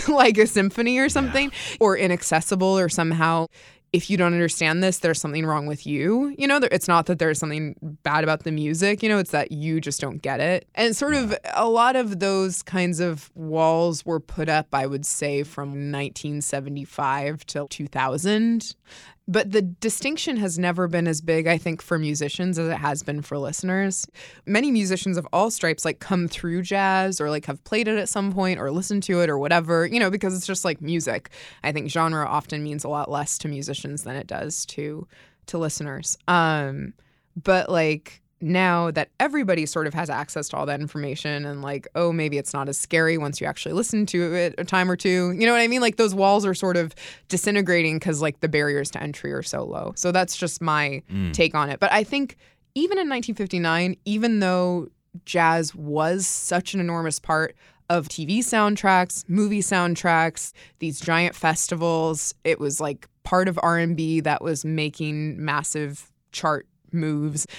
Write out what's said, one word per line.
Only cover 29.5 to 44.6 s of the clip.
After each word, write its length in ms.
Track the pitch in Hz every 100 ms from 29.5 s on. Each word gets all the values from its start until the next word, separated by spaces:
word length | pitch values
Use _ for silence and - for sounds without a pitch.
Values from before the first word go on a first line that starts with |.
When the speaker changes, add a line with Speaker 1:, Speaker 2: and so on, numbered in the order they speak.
| 170 160 170 165
Speaker 1:
you 140 | 226
know, 100 | 202
because 260 | 190 190 185
it's 120 | 175
just, 180 | 190 185
like, 160 | 151
music. 480 | 147 170 147 110 - - - -
I 80 | -
think 200 | 151 139
genre 340 | 165 160 160 147
often 380 | 151 - 151
means 200 | 151 147
a 60 | 147
lot 220 | 147 143
less 260 | 143 143 -
to 80 | 156
musicians 540 | 143 143 139 143 147
than 140 | 117 135
it 100 | -
does 400 | - - 151 -
to, 420 | - 147 156 170 _ - _ -
to 140 | 175
listeners. 580 | 160 - 147 139 160 - -
Um, 680 | 175 165 151 139 139 135 - _ _ _ -
but, 340 | 175 185 -
like, 540 | 170 160 151 - - _ _
now 480 | 156 180 185 175 170
that 200 | 156 147 _
everybody 460 | 277 294 214 170 156
sort 200 | 170 156
of 80 |
has 160 | 156 139
access 380 | 127 147 156 147
to 80 | 143
all 100 | 143
that 140 | 143
information 640 | 147 156 147 143 151 147
and, 180 | 147 143
like, 280 | 139 143 - -
oh, 180 | 170
maybe 240 | 165 156 143
it's 160 | 139
not 160 | 147 139
as 80 | 139
scary 400 | - 165 160 165
once 240 | 147 143
you 40 | 156
actually 280 | - -
listen 320 | 175 226 214 208
to 280 | 175 175
it 220 | 175 175
a 60 | -